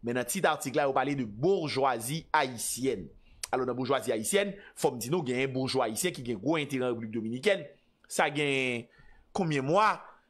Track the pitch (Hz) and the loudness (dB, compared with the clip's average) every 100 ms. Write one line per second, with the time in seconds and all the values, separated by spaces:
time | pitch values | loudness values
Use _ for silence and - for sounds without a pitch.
0 | 117 123 123 190 175 151 139 127 143 139 | -2 -2 -2 0 2 2 0 0 2 2
1 | 131 143 117 104 151 196 156 123 135 120 | 0 -2 -4 -2 2 2 0 0 2 0
2 | 113 160 - 156 139 120 - - 131 110 | -4 -8 0 0 0 -2 -6 -2 -2 -2
3 | 85 - - - - 127 127 123 127 135 | -6 -16 -20 -16 -4 -2 0 -2 0 0
4 | 120 117 110 196 202 190 - - 156 127 | 0 -2 2 0 0 -6 -16 0 2 2
5 | 113 175 131 123 135 127 131 131 120 110 | 2 0 0 0 0 0 0 2 2 2
6 | 180 - 120 110 110 160 143 131 127 117 | -2 -2 -6 -2 0 0 0 -2 0 -2
7 | 113 113 110 123 170 196 156 - _ _ | -4 -4 -4 0 2 2 -2 -18 _ _
8 | _ - 160 143 147 135 127 120 120 _ | _ 0 0 2 0 2 0 -2 -6 _
9 | - - _ - 175 147 131 175 214 175 | -20 -20 _ -4 0 0 2 4 4 0
10 | - - _ | -8 -20 _